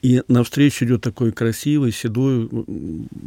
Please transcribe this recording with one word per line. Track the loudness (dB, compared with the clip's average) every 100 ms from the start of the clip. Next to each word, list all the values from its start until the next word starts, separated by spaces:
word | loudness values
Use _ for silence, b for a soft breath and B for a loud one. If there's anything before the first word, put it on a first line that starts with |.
И | 4 2 4
навстречу | 2 2 4 2 4 0
идёт | 0
такой | 0 -2 -2
красивый, | 0 -2 -2 0 2 0
седой, | -2 -4 0 0 0 -2
м, | -6 -6 -8 -8 -8 -10 -14